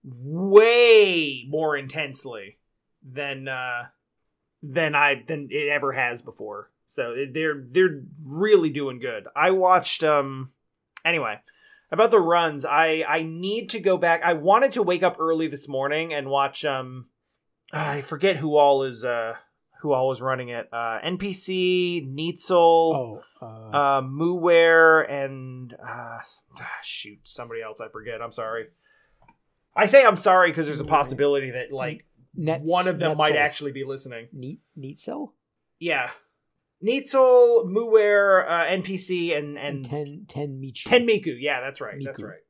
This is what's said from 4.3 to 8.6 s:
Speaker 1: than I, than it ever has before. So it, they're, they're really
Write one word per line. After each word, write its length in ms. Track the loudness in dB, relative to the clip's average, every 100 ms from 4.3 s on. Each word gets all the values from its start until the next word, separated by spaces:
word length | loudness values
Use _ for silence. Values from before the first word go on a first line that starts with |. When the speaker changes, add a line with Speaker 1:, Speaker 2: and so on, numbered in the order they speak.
| _ _ _
Speaker 1:
than 320 | -8 -2 0
I, 280 | 2 2 0 -6
than 220 | -10 -6
it 180 | -4 -2
ever 240 | -2 -2
has 300 | -2 -4 -4
before. 480 | -16 -16 -14 -14 -16 _ _
So 260 | -8 -8
it, 220 | -6 -8
they're, 280 | -4 -4 -6 -4
they're 340 | 0 2 0 -16 -20
really 460 | -14 -4 4 4